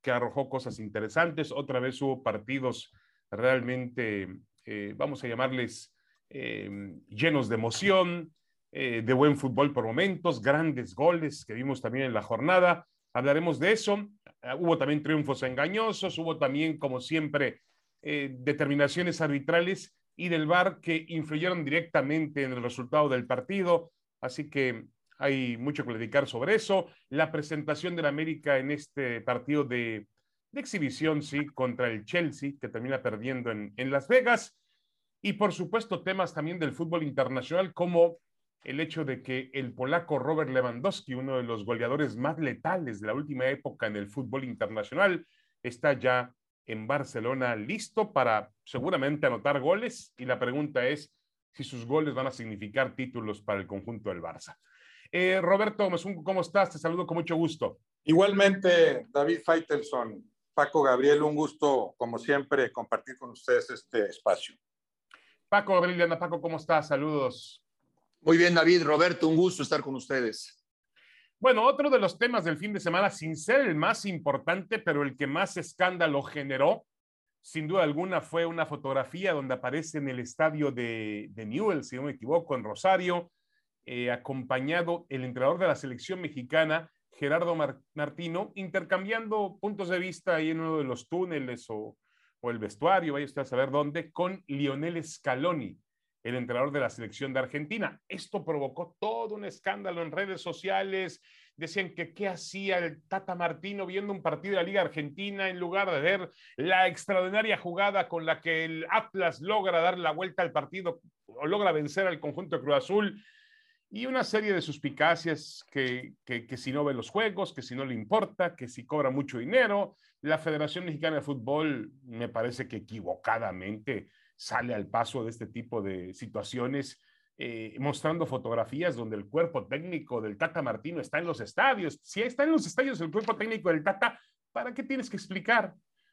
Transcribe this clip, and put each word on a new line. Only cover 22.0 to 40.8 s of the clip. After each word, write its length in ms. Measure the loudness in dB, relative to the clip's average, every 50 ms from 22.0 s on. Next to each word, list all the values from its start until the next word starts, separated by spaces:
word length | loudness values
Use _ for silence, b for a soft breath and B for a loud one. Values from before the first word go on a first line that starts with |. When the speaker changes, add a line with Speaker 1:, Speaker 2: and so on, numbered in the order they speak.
| 2 2 0 -2 -2 -2 -2 -2 -4
Speaker 1:
en 100 | -2 -2
el 80 | -4
resultado 480 | -4 -6 -6 -8 -6 0 2 4 4 4
del 160 | 2 0 0
partido. 680 | 0 -2 -4 -2 -2 -2 0 2 4 4 2 2 -2 _ _ _ _ _ _
Así 300 | -10 -8 -6 -8 -8 -4
que 340 | -2 0 0 0 0 -4 -10 -18 _ _ _ _ _ -4
hay 380 | -2 0 0 0 0 -2 -4
mucho 300 | -4 -4 -4 -4 -4 -4
que 60 | -4
platicar 360 | -4 -6 -4 0 2 2 2 2
sobre 280 | 0 -2 0 2 2
eso. 320 | 2 2 2 2 2 0 B B B B B
La 240 | 0 0 0 2
presentación 640 | 0 -4 -4 -4 -6 -4 -2 -2 -4 -2 -4 -4 -2
del 100 | 0 0
América 520 | 0 0 0 -2 -4 -4 -4 0 2 2 2
en 120 | 2 0
este 520 | -4 -6 -6 -8 -6 -4 -4 -2 -4 -4
partido 420 | -2 -2 -2 -2 -2 0 0 0 0
de, 460 | 0 -2 -2 -2 -2 -4 -6 -8 _ _ _ _ _ _ _ _ _
de 80 | -12 -10
exhibición, 640 | -8 -6 -4 -2 -2 -2 -2 0 0 0 0 0 -2
sí, 220 | -4 -4 -4 -4
contra 420 | -4 -4 -2 -2 -2 -2 -2 -2 -2
el 160 | -2 -4 -6
Chelsea, 480 | -4 -2 -2 -2 -2 -4 -6 -8 -8 -8 -8
que 80 | -10 -8
termina 340 | -8 -8 -6 -4 -4 -2
perdiendo 480 | -2 -4 -4 -4 -4 -6 -6 -4 -4 -4
en, 240 | -4 -6 -6 -10 -8 -6
en 140 | -4 0
Las 180 | 0 0 2 4
Vegas. 500 | 4 4 6 6 2 2 0 -4 _ _ _ _ _ _ _ _ _ _ _ _ _ _
Y, 100 | -4 -4
por 220 | 0 2 2 0 0
supuesto, 500 | 0 -4 -2 -2 -2 -2 -2 -6 -4 -2
temas 300 | -2 0 0 0 -2 -2
también 260 | -4 -4 -4 -2 -2
del 140 | -2 -2 -2
fútbol 300 | -4 -4 -2 -2 -2 -2
internacional, 720 | 0 0 0 0 0 0 -4 -4 -2 0 0 0 0 -2
como 440 | -2 -2 2 6 6 6 6 6 0 _ _ _ _ _ _ _ _
el 200 | -12 -8 -4 -4
hecho 240 | -4 -4 -4 -4 -4
de 160 | -4 -4 -6
que 300 | -6 -4 -4 -4 -4 -6 -6
el 200 | -6 -6 -6 -6
polaco 460 | -4 -2 0 0 0 0 0 -2 -2
Robert 300 | 0 0 0 0 0 0
Lewandowski, 640 | 2 2 2 2 0 -2